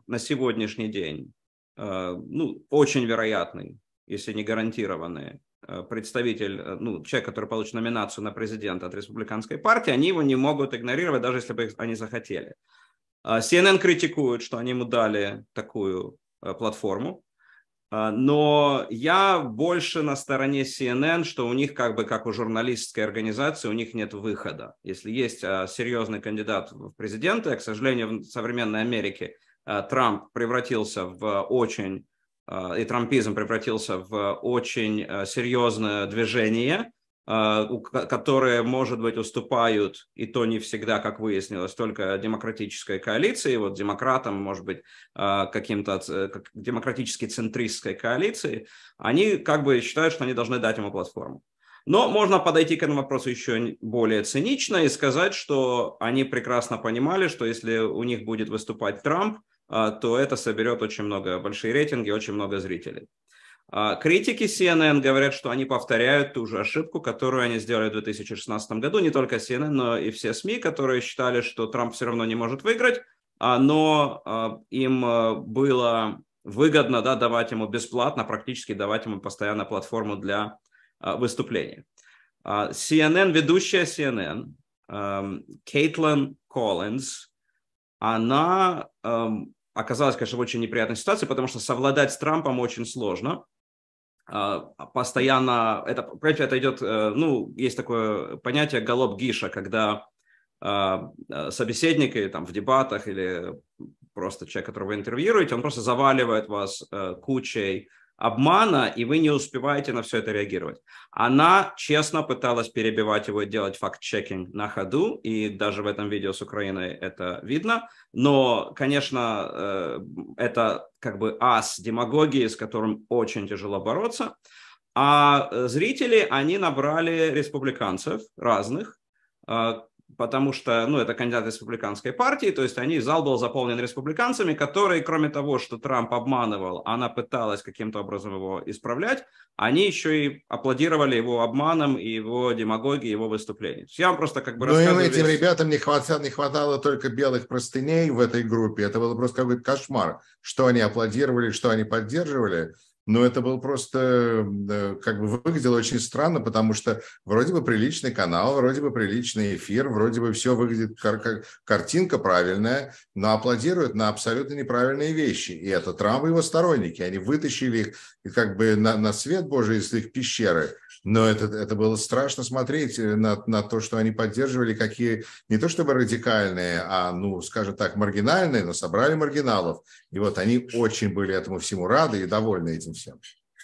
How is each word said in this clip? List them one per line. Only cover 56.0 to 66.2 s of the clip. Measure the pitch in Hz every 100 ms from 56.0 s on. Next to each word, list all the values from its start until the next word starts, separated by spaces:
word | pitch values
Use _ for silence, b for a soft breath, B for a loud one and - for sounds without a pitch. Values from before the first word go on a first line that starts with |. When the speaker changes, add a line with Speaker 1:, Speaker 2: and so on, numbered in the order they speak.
Speaker 1:
они | 113 131
прекрасно | 135 123 117 123 - 110
понимали, | 113 117 143 190 175
что | - 117
если | 113 113 113
у | 110 -
них | 120 117
будет | 104 110 107
выступать | 107 - 107 104 101
Трамп, | 143 165 214 214 _ _ _
а, | 113 107
то | 107 120 120
это | 139
соберёт | 131 117 107 113 117
очень | 110 -
много, | 104 98 95 90
большие | 101 101 110
рейтинги, | 135 151 127 104
очень | 107 107
много | 104 98 98
зрителей. | 92 85 - - - _ _ b b b b
А, | 104 107
критики | - 160 185 214 233 214
си | - 180
эн | 160
эн | 156 143
говорят, | 135 135 139
что | 135 131
они | 127
повторяют | 131 127 - 117 123 143